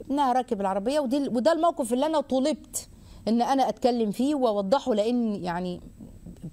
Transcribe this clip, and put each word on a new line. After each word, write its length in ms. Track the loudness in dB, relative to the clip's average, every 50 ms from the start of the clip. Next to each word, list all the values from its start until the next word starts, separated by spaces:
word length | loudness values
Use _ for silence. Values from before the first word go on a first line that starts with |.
ابنها 320 | -6 -4 0 0 2 2
راكب 280 | 2 2 0 -2 -2 -2
العربية، 400 | -2 -2 -2 -2 0 0 0 0
ودي 160 | 0 0 0
ال-، 200 | 0 0 0 0
وده 160 | 2 4 4
الموقف 400 | 4 4 2 0 2 0 -2 -2
اللي 140 | 0 0 0
أنا 140 | 2 0 0
طلبت 680 | 0 0 0 0 0 0 -2 -4 -6 -10 -12 -12 -12 -14 -20 -20 -20 -20 -14 -6 -2 0
إن 140 | 2 2
أنا 260 | 2 2 2 2 2 0
أتكلم 420 | 0 2 2 2 2 2 0 -2
فيه 240 | 0 0 0 0 2
وأوضحه، 600 | 2 2 2 2 0 0 2 0 2 2 2 0
لأن 500 | 2 2 2 0 0 0 0 -2 -4 -4
يعني 360 | -4 -4 -4 -4 -6 -6 -8 -12 -18 -20 -20 -20 -20 -20 -18 -18 -18 -16 -14 -14 -14